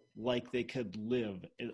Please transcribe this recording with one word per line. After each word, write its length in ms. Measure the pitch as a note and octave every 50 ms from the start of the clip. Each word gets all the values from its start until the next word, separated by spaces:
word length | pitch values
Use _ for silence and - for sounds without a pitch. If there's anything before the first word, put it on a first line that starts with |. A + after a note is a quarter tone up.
| - _ _
like 360 | G#2+ A2 B2 B2 B2 A#2+ -
they 120 | - B2 A#2
could 320 | - - C3 A#2+ G2 F#2
live. 480 | A2 G#2+ A2+ B2 B2 A2+ G#2 G2 F2+ E2+ - -
It, 160 | - A#2+ A2+